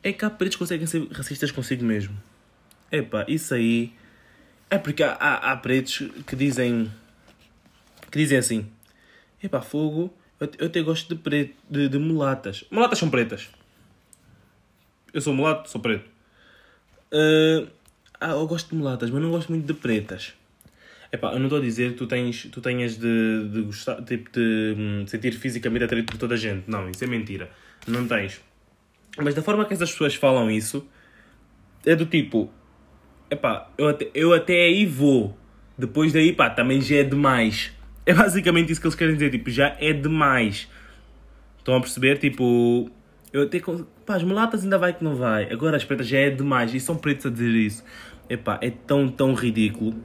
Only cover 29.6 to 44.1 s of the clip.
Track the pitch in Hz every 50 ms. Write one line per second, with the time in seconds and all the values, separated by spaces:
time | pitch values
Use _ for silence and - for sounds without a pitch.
29.6 | 214 208 202 175 170 165 - - 156 143 - - - 139 131 127 117 110 110 110
30.6 | 107 110 - - - - _ _ _ _ _ _ - _ _ _ _ _ _ _
31.6 | _ _ _ - - 147 160 156 165 160 - 160 131 107 - 113 104 - - -
32.6 | _ _ _ _ _ _ - - _ _ _ _ _ _ 147 143 - 127 110 95
33.6 | - - - - 143 151 147 147 - - - 139 160 170 170 165 165 - 180 175
34.6 | 175 170 175 196 208 185 147 127 143 143 139 127 107 101 101 - - - - -
35.6 | - - - - 123 117 104 151 156 160 156 160 156 165 170 - 127 117 113 -
36.6 | 120 127 131 139 135 - 147 143 139 135 139 143 143 135 131 123 113 110 104 -
37.6 | - - - - - - - - - - 143 160 220 202 170 196 175 175 165 170
38.6 | 170 160 165 156 - 165 156 - 175 160 160 147 147 143 123 120 - - 120 120
39.6 | 139 143 147 - 147 151 156 147 139 151 160 156 151 139 131 127 117 107 95 -
40.6 | - - - - - - - - - - - - - - - - - - - -
41.6 | - - 127 127 127 - - - 127 131 139 139 - 143 120 - 127 123 120 120
42.6 | 120 120 120 123 120 - - - _ _ _ _ - - - 139 143 143 - 175
43.6 | 170 - 165 175 165 - _ - - -